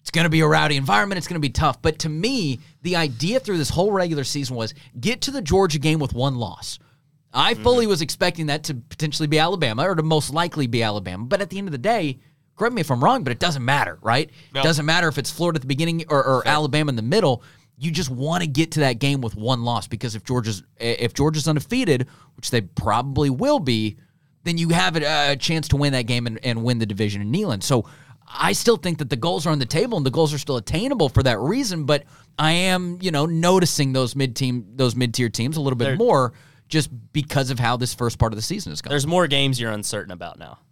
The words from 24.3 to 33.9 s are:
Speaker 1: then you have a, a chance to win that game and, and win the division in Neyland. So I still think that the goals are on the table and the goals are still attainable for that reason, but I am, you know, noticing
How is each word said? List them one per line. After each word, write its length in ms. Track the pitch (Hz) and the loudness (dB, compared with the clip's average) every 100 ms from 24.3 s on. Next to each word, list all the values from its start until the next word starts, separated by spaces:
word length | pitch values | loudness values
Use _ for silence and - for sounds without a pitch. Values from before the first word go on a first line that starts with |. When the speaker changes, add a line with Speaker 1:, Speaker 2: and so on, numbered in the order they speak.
| _ | _
Speaker 1:
then 120 | 170 170 | -4 -2
you 140 | 165 | 2
have 260 | 170 185 165 | 2 2 0
a, 360 | 147 156 143 | 0 0 0
a 40 | 139 | 0
chance 320 | - 165 147 | 0 -2 0
to 80 | 139 | 2
win 160 | 143 | 2
that 120 | 131 117 | 0 0
game 200 | 120 120 | -2 -2
and, 160 | 110 | -4
and 200 | 127 117 | -4 -2
win 140 | 117 120 | 0 0
the 80 | 110 | 0
division 340 | 101 107 101 | 0 -2 -2
in 100 | 101 | -2
Neyland. 320 | 151 208 104 | -2 0 -2
So 220 | - 131 101 - - - - | 0 0 0 -12 -20 -20 -18
I 260 | - 156 | -4 -2
still 240 | 202 - 226 | 0 2 2
think 180 | 180 165 | 0 -4
that 120 | 139 | -4
the 60 | 135 | -2
goals 300 | 160 180 160 | -2 -2 0
are 40 | |
on 80 | 156 | 0
the 80 | 123 | 0
table 320 | 156 247 214 | 0 0 0
and 80 | 135 | 0
the 40 | |
goals 220 | 120 160 | 2 2
are 60 | 147 | 0
still 180 | - 127 | -4 -4
attainable 540 | 107 156 247 269 147 | -2 -2 0 2 2
for 120 | - | 4
that 140 | 131 110 | 2 2
reason, 460 | 127 233 262 175 | 0 0 -2 -4
but 200 | 139 147 - - _ - | 0 0 -2 -20 _ 0
I 140 | 156 | 2
am, 440 | 170 185 185 180 180 | 4 2 0 -2 -4
you 80 | 180 | -2
know, 160 | 151 156 | 0 0
noticing 640 | 165 175 185 175 - 135 | 2 4 6 4 2 0